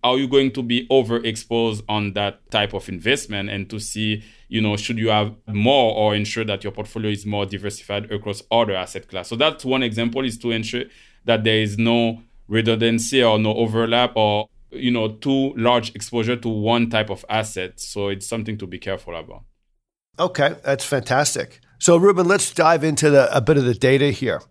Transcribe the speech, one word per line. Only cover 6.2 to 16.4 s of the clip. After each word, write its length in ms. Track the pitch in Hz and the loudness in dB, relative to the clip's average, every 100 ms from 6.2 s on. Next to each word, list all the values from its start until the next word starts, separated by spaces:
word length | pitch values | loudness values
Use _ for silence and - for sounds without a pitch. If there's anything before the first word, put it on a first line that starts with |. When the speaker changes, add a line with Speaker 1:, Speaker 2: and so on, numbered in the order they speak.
| 104 - | -2 -4
Speaker 1:
that 200 | 110 98 | -4 -4
your 80 | 104 | -6
portfolio 400 | 98 107 113 107 | -10 -10 -6 -4
is 120 | 101 | -4
more 220 | 101 104 98 | -4 -4 -4
diversified 640 | 101 101 98 - 101 107 | -6 -8 -10 -8 -8 -6
across 320 | 104 107 101 - | -8 -8 -10 -2
other 240 | 117 110 | 0 2
asset 340 | 95 90 - - | -2 -6 -10 -10
class. 200 | 95 90 | -12 -8
So 80 | 117 | 0
that's 280 | 151 147 | 0 0
one 200 | 131 131 | -4 -2
example, 400 | 123 110 117 123 | -2 -2 -2 -2
is 120 | 131 113 | -4 -4
to 120 | 120 | -4
ensure 340 | 113 110 123 131 - _ _ | -4 -4 -8 -10 -16 _ _
that 200 | - 113 | 0 2
there 160 | 110 110 | 4 2
is 180 | 107 104 | 0 0
no 420 | 117 117 113 113 - - - | 2 2 2 -2 -14 -20 -4
redundancy 760 | 107 113 113 117 117 113 135 | -2 0 2 2 0 0 2
or 160 | 117 107 | 4 4
no 160 | 107 | 2
overlap 580 | 107 117 113 113 117 123 113 | 0 0 0 0 2 2 2
or, 320 | 107 104 - _ - | 2 0 -4 _ -20
you 180 | 127 127 | -4 0
know, 160 | 120 110 | 0 -2
too 460 | 110 143 135 135 120 | -4 0 0 0 0
large 380 | 117 123 107 | 2 2 0
exposure 400 | - - 120 113 | -12 -6 -4 -2
to 140 | 123 | -2